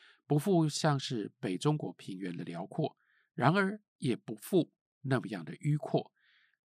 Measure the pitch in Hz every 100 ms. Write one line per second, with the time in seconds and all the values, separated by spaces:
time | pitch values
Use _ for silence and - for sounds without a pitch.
0 | - _ - 147 202 175 156 - 160 139
1 | - 120 - _ 107 90 147 151 - -
2 | - 92 95 87 85 85 90 - - _
3 | _ _ _ - 123 196 190 214 _ -
4 | 131 101 - 107 - 185 - _ _ _
5 | 135 131 185 98 151 - 147 147 - -
6 | - _ _ _ _ _